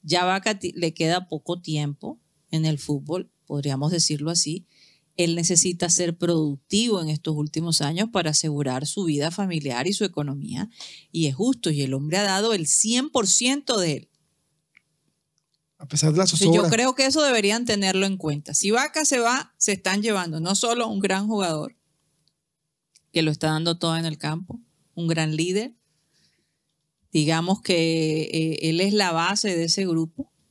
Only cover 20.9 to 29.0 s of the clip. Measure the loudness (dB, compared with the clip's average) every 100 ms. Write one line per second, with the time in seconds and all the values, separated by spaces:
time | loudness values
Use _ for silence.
20.9 | -2 0 0 0 0 0 -2 -6 _ _
21.9 | _ _ _ _ _ _ _ _ _ _
22.9 | _ _ -2 -2 0 -2 -2 -2 -2 -2
23.9 | -2 -4 -6 -6 -6 -10 -16 _ _ _
24.9 | -6 -2 0 0 -2 0 -2 -4 _ _
25.9 | _ _ _ _ _ _ _ _ _ _
26.9 | _ _ 0 2 2 0 -2 2 2 2
27.9 | 2 0 -2 -2 -2 -2 -2 0 2 2
28.9 | 2